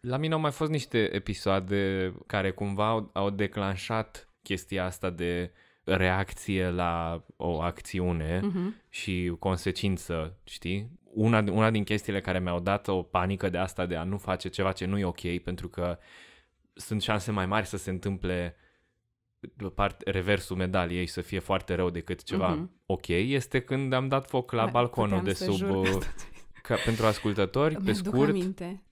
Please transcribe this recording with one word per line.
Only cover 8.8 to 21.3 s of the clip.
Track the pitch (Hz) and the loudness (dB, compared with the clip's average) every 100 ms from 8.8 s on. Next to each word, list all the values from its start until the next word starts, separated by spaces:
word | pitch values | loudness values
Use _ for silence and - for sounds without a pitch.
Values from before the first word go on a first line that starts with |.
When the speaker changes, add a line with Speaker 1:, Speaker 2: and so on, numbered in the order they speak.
| _ | _
Speaker 1:
și | - - 90 90 85 | -10 -4 -2 -2 -2
consecință, | 98 90 - 90 101 92 - 82 80 92 | 0 0 0 0 0 0 -2 -4 -4 -8
știi? | - - 85 98 113 165 _ | -18 -10 -4 -4 -6 -14 _
Una, | 110 110 113 104 | 2 4 6 4
una | 98 110 | 4 4
din | 110 | 4
chestiile | 101 104 - 98 | 2 0 0 -2
care | 95 92 | 0 0
mi-au | 90 87 | 0 0
dat | 90 101 - | 2 0 2
o | 95 | 0
panică | 87 90 90 98 98 | 2 0 2 0 0
de | 87 | 0
asta | 95 - 90 | -2 -2 -2
de | 85 | 0
a | |
nu | 85 98 | -2 -4
face | - 92 92 | -2 -4 -4
ceva | - 95 | -2 -2
ce | 95 92 | 0 -2
nu | 101 | 0
e | |
ok, | 95 87 87 87 | 0 -2 -4 -4
pentru | - 90 90 | -4 -6 -8
că | - 87 85 - - - - _ _ _ - | -4 -2 -4 -10 -20 -20 -20 _ _ _ -18
sunt | - 107 | -4 -2
șanse | - 107 95 | 0 0 0
mai | 104 92 | 0 2
mari | 107 95 | 0 0
să | 98 | -6
se | - | -4
întâmple | 92 101 95 92 90 87 - _ _ _ _ _ _ _ _ - - 98 | -4 -2 -2 -2 -2 -2 -8 _ _ _ _ _ _ _ _ -18 -10 -8
part-, | - 101 - | 0 0 0
reversul | - 95 92 101 - 92 | -2 0 2 2 2 -2
medaliei | 92 92 87 87 87 | 0 2 0 0 -2
și | |
să | - | -4
fie | 87 | -4